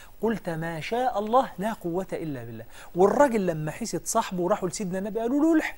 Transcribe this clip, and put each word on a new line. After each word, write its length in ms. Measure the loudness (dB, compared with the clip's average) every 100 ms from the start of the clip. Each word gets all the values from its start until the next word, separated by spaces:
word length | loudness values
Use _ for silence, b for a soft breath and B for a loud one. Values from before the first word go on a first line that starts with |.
| B -4
"قلت 280 | -2 -2 -4
ما 300 | -6 -4 -6
شاء 400 | -4 0 0 0
الله 320 | 2 4 2 -2
لا 160 | -4
قوة 340 | -4 -4 -4 -4
إلا 300 | -6 -6 -8
بالله". 220 | -10 -12 -14 B B 4
والراجل 520 | 6 8 6 4 0
لما 240 | 0 -4
حسد 340 | -4 -4 -6 -2
صاحبه 360 | 0 0 0
وراحوا 260 | 0 0 -2
لسيدنا 300 | -4 -4 -4
النبي 200 | -4 -4
قالوا 220 | 0 2
له: 120 | 4 4
"الحق، 220 | 2